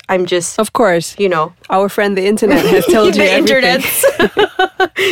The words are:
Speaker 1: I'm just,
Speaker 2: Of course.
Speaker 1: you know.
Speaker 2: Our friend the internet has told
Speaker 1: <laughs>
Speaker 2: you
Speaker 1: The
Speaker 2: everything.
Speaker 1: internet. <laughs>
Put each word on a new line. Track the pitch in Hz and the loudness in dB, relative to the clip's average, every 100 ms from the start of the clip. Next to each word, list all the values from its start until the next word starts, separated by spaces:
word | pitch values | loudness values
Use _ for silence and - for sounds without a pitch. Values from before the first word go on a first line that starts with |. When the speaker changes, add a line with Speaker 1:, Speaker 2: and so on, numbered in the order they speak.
| - | -4
Speaker 1:
I'm | 190 180 | -4 -2
just, | 180 170 - | -4 -4 -6
Speaker 2:
Of | 214 | -4
course. | - 214 170 160 - | 0 0 0 -4 -4
Speaker 1:
you | 196 | -2
know. | 170 160 - - | 0 -4 -6 -4
Speaker 2:
Our | 185 196 | -2 0
friend | - 202 196 | -2 -2 0
the | 190 | -2
internet | 214 214 285 440 | 0 2 2 2
has | 392 508 | 2 2
told | 349 214 302 | 2 2 2
Speaker 1:
<laughs> | |
Speaker 2:
you | |
Speaker 1:
The | 294 | 2
Speaker 2:
everything. | 285 - 269 247 262 | 2 2 2 0 -2
Speaker 1:
internet. | - - 554 - 320 - 415 | -4 -2 -2 0 -2 0 -2
<laughs> | - 381 - 370 - 381 | 0 -4 -2 -4 -2 -4